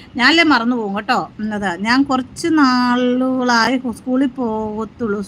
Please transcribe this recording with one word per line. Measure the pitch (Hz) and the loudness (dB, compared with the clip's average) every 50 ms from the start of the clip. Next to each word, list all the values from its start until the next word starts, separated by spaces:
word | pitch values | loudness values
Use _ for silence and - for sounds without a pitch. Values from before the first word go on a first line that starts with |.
| - - - | -20 -12 -4
ഞാനല്ലേ | 247 240 269 320 330 339 | 0 2 4 4 4 4
മറന്നു | 302 285 240 226 240 254 | 4 2 2 2 0 -2
പോകും | 233 220 196 196 | -2 -4 -4 -4
കേട്ടോ. | 208 214 - 247 196 156 - - - | -6 -2 -2 -2 -2 -2 -6 -10 -8
ഉം, | 214 214 214 | -8 -6 -4
അതാ, | 202 208 190 170 175 | -4 -4 -4 -4 -2
ഞാൻ | 202 226 247 262 | 0 2 2 2
കുറച്ച് | 277 277 262 254 254 - - - - 339 | 2 2 0 -2 -2 -6 -10 -6 -2 0
നാളുകളായി | 320 302 277 254 254 247 247 247 247 247 247 247 247 254 254 262 262 262 247 247 240 226 226 240 269 254 | 2 4 4 4 4 2 2 2 2 2 2 0 0 0 0 0 0 0 0 2 2 2 2 2 0 -2
ഹോ-, | 262 247 208 | -2 -6 -8
സ്കൂളിൽ | - - 262 254 254 285 | -8 -4 -2 0 0 0
പോകത്തുള്ളൂ, | 262 240 269 247 226 220 220 220 214 214 214 220 208 - - 240 214 196 214 196 | -2 -2 -4 -4 -4 -4 -4 -6 -6 -6 -8 -8 -10 -8 -8 -4 -4 -4 -4 -6